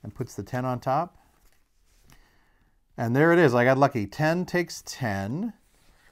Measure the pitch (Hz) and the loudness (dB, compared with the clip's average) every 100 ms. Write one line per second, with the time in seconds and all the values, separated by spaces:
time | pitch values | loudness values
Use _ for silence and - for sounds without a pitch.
0 | 110 - 120 - 101 127 127 123 135 139 | -14 -12 -12 -10 -8 -6 -4 -4 -2 -2
1 | 175 _ _ _ _ _ _ _ _ _ | -4 _ _ _ _ _ _ _ _ _
2 | _ - _ _ _ _ _ _ _ - | _ -20 _ _ _ _ _ _ _ -8
3 | 120 127 160 170 156 120 120 135 139 120 | -2 4 6 6 6 4 4 4 2 0
4 | 98 - 156 175 180 175 170 - - - | -6 -2 -2 -2 -2 -4 -4 -10 -16 -6
5 | 120 98 98 143 226 - _ _ _ _ | -4 -4 -6 -6 -8 -10 _ _ _ _
6 | _ | _